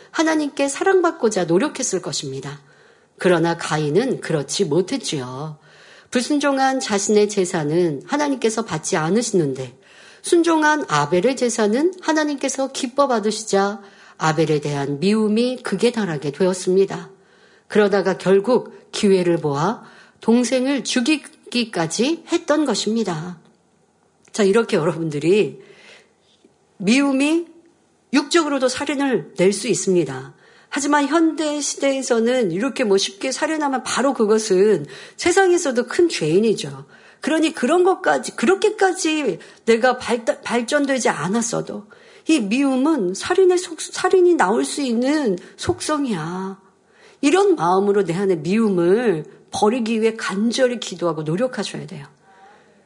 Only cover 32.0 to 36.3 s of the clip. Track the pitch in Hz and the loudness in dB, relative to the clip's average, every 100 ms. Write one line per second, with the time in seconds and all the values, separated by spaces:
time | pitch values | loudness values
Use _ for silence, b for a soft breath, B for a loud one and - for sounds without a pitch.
32 | 254 233 226 254 208 175 262 233 226 196 | 0 0 2 2 0 -2 -2 -2 2 2
33 | - - 262 254 302 311 285 262 - - | 0 -6 -8 -4 -4 -2 -2 -4 -4 -2
34 | 269 240 208 220 220 185 214 180 143 B | 0 2 2 2 2 2 4 2 -2 B
35 | B B 339 359 381 349 285 247 240 - | B B 0 4 4 4 2 -2 -2 2
36 | 339 - 151 | 2 2 0